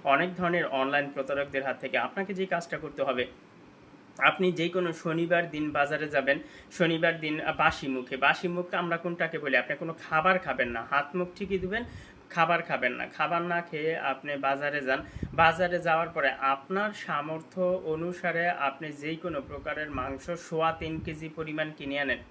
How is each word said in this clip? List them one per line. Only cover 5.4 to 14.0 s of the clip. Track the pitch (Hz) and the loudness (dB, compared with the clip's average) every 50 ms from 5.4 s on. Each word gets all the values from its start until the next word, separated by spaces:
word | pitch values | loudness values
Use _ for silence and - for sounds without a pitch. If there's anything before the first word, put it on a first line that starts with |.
| 170 160 | 2 0
দিন | 151 151 151 151 | -4 -4 -4 -2
বাজারে | 143 147 143 143 151 147 156 151 | 2 0 2 2 0 -4 -4 0
যাবেন, | 147 143 131 135 143 156 - - - - - - | 0 2 4 4 2 2 0 -12 -18 -20 -20 -18
শনিবার | - - 180 165 165 160 165 170 165 165 | 0 2 2 4 4 4 4 2 2 2
দিন, | 156 156 151 156 | -2 -4 -2 -2
আহ, | - - 156 - | -2 -2 2 4
বাসি | 156 160 - - - 139 | 4 4 4 4 -4 -2
মুখে, | 131 127 127 - 139 127 | -2 -2 -4 -4 -2 4
বাসি | 131 143 160 - - 175 | 4 4 4 4 2 -2
মুখ | 175 175 175 175 - | -2 -2 -4 -2 -2
আমরা | 180 175 170 170 165 | -2 0 0 0 -2
কোনটাকে | - 180 175 170 170 160 165 156 | -2 -4 -2 -2 -2 -2 -2 -4
বলি? | 147 143 131 123 | -2 2 2 2
আপনি | 123 - 147 | 2 2 -4
কোনো | 147 180 160 165 - - - | -6 -4 -6 -6 -8 -8 0
খাবার | 165 156 160 185 190 185 | 2 4 4 6 4 4
খাবেন | 180 156 127 127 127 120 | 2 -2 0 0 0 0
না, | 117 117 117 - | 0 -6 -4 0
হাত | 143 143 143 - - | 0 0 0 0 -2
মুখ | 185 180 175 - | -4 -4 -4 -4
ঠিকই | - 202 180 196 185 | -8 -6 -2 -2 -2
দিবেন, | 180 180 202 226 247 - - - - - - - - - | -2 -2 -4 -4 -6 -6 -12 -16 -16 -16 -20 -20 -20 -6
খাবার | - 175 165 165 170 165 | 2 2 4 4 4 2
খাবেন | 160 - 156 127 123 123 123 | 2 0 -2 0 2 0 0
না। | 123 120 123 | 0 -6 -8
খাবার | - - 156 151 170 170 | -2 -2 0 0 2 0
না | 170 175 170 170 | 0 0 -2 -2
খেয়ে | 170 - - 151 151 160 160 | -2 -4 -6 -4 -2 -2 -2
আপনি | 165 | 0